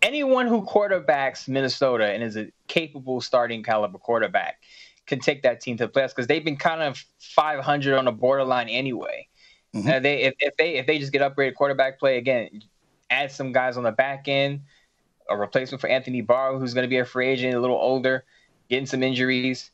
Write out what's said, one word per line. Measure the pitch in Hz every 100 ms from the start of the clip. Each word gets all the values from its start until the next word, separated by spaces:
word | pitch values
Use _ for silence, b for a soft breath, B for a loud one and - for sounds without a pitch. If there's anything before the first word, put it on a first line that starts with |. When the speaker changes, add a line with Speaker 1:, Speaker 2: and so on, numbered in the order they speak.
Speaker 1:
anyone | 208 294 269 254 247
who | 226 190
quarterbacks | 208 202 185 151 147 135 - -
Minnesota | 135 135 - 135 120 104
and | 101
is | 117 107
a | 101 _ -
capable | 175 160 143 131 127
starting | - 127 120 117
caliber | 107 110 104 95
quarterback | - 117 104 95 82 - B B B B -
can | 135
take | 139 143
that | 127 117
team | - 117
to | 113
the |
playoffs | 139 131 -
'cause | 123
they've | 156
been | 156 143
kind | 175 160
of | 151 123 - _
five | - - 151 147
hundred | 135 147 139 135
on | 131
the |
borderline | 110 127 139 131 127 117
anyway. | 120 135 113 - 58 - b b b b 107
Speaker 2:
Mm-hmm. | 107
Speaker 1:
Uh, | 131
they, | 135 139
if, | 131 -
if | 143 -
they, | 165 143
if | 123
they | 156
just | 139
get | 135
upgraded | 139 135 135
quarterback | 123 143 139 135 131
play, | 139 127
again, | 123 123 92 107 - _ _ _ -
add | 127 143
some | - 135
guys | 127 127 123
on |
the | 120
back | 107 131 135 143
end, | 139 139 143 b b b b _ _ -
a | 104
replacement | 101 135 131 135
for | -
Anthony | 131 127 127
Barr, | 110 123 135 135
who's | 127
gonna | 123 127
be | 127
a | 120
free | 127 127
agent, | 131 127
a | 123
little | 123 123
older, | 120 131 131 131 b b b _ -
getting | 131 135
some | 131
injuries | 131 127 127 127 127 127 -